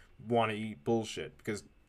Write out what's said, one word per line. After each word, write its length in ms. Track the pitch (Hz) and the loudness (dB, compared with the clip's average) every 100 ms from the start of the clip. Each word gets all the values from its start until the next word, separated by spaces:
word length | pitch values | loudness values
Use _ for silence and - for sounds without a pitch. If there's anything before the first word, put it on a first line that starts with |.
| - - 107 | -20 -12 0
wanna 260 | 117 110 | 4 4
eat 300 | 107 110 104 | 0 -6 -4
bullshit. 540 | - 113 107 - 76 - | 0 0 0 -6 -8 -8
Because 260 | - 104 - _ | -6 -6 -8 _